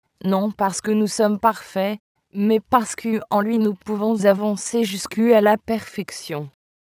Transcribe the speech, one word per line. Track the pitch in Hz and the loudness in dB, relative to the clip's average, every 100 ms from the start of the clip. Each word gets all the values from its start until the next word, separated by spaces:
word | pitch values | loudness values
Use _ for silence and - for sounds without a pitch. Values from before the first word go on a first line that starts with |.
| _ _ | _ _
non | 190 190 214 | -2 0 0
parce | - 196 180 | -2 -4 -2
que | 214 | -2
nous | 214 208 | 0 0
sommes | - 208 202 | 2 0 2
parfaits, | 226 214 - 190 196 214 - _ _ | 0 -2 -6 -4 -4 -4 -12 _ _
mais | 202 208 220 | -2 0 2
parce | - 262 214 - | 2 0 0 -4
que | 233 220 - | -4 -4 -2
en | 208 | -2
lui | 214 233 | 0 0
nous | 214 | 0
pouvons | 190 - 208 214 220 202 | -2 -6 -4 0 2 2
avancer | 196 208 196 - 233 | 2 0 -4 -2 -2
jusqu'à | 214 190 - - 233 220 | -2 -4 -8 0 4 6
la | 208 214 | 6 2
perfection. | - 220 - - 185 - - 151 147 - _ _ _ | 0 -6 -6 -10 -10 -12 -10 -10 -10 -16 _ _ _